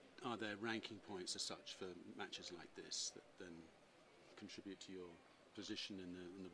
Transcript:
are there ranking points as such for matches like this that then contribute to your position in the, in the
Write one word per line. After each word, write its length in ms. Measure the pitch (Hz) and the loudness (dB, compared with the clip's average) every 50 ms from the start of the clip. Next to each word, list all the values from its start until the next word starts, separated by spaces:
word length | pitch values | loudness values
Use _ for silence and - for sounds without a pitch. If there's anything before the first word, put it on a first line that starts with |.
| - - - - - | -16 -14 -6 0 4
are 120 | 123 117 98 | 4 6 6
there 180 | 110 104 104 98 | 6 4 4 6
ranking 360 | 110 117 113 110 - - 110 98 - - | 6 6 6 6 4 0 -2 -4 -2 0
points 280 | 101 90 90 - - | 0 2 2 4 4
as 60 | 98 | 4
such 340 | - - 90 82 - - - - | 4 2 2 0 -2 -4 -2 0
for 80 | 98 92 87 87 - 104 - | 0 -2 -2 -2 -6 -4 -2
matches 340 | - 101 - - 98 87 - 90 | -2 -2 0 -2 -2 -2 -2 -4
like 160 | 82 73 - - | -4 -6 -6 -6
this 380 | 95 85 - - - - - - | -6 -2 0 2 4 4 2 0
that 100 | - - - - - | -2 -8 -10 -8 -6
then 140 | 95 87 82 82 82 80 - - - - - - - - - - - - - - | -6 -4 -4 -6 -8 -10 -12 -16 -16 -18 -18 -18 -18 -16 -16 -16 -16 -14 -8 -6
contribute 420 | 104 92 - - - 101 92 - | -6 -4 -4 -2 -2 -2 -2 -2
to 120 | - 95 | -2 -2
your 180 | 92 92 90 87 85 80 - - - - - - - | 0 0 0 -2 -4 -8 -12 -16 -16 -18 -16 -6 -4
position 420 | 107 95 104 107 - - - 104 95 | 0 2 2 4 4 4 2 2 2
in 120 | 92 90 90 | 2 0 0
the, 100 | 92 90 85 92 98 | 0 0 0 0 -2
in 40 | |
the 60 | 92 90 | -2 0